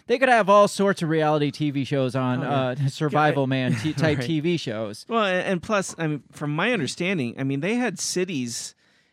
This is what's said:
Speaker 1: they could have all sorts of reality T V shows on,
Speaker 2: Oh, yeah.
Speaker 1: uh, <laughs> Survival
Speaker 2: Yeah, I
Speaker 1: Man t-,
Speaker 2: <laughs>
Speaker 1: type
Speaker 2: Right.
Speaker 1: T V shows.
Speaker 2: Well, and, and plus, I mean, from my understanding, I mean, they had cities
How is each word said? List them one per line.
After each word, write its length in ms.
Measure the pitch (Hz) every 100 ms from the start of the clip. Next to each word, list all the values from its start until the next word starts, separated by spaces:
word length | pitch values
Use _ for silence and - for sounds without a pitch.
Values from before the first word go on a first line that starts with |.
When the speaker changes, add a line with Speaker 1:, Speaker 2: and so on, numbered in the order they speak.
| -
Speaker 1:
they 100 | 240
could 120 | 262
have 200 | 233 190
all 180 | 208 202
sorts 320 | - 196 185
of 80 | 160
reality 420 | 160 156 156 147
T 200 | - 151
V 120 | 139
shows 320 | 127 139 131 131
on, 240 | 127 127
Speaker 2:
Oh, 40 |
yeah. 180 | 135 139
Speaker 1:
uh, 140 | 127 123
<laughs> 120 | 139
Survival 540 | - 151 151 151 139
Speaker 2:
Yeah, 40 | 131
I 20 |
Speaker 1:
Man 280 | 131 127 123
t-, 160 | 156
Speaker 2:
<laughs> 0 |
Speaker 1:
type 260 | 151 160 147
Speaker 2:
Right. 60 | 123
Speaker 1:
T 120 | 160
V 160 | 160 170
shows. 480 | - 110 107 107 -
Speaker 2:
Well, 160 | 226 202
and, 200 | 185 -
and 160 | 185
plus, 300 | - 208 - -
I 100 | 160
mean, 160 | 147 -
from 240 | - 147 151
my 160 | 214
understanding, 640 | 233 127 - 180 185 120 -
I 60 |
mean, 160 | 135 139
they 160 | 175 240
had 240 | 247 156
cities 760 | - 180 185 147 120 113 - - _ _ _